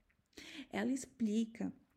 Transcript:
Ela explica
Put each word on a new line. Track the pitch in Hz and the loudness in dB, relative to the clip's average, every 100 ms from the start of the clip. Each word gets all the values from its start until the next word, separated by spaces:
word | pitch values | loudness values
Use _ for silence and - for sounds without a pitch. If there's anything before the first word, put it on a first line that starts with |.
| _ _ _ - - 302 262 | _ _ _ -18 -14 -12 -4
Ela | - 233 | 0 2
explica | 269 - - 220 214 226 - 190 - _ | 0 -2 0 2 4 2 0 -4 -4 _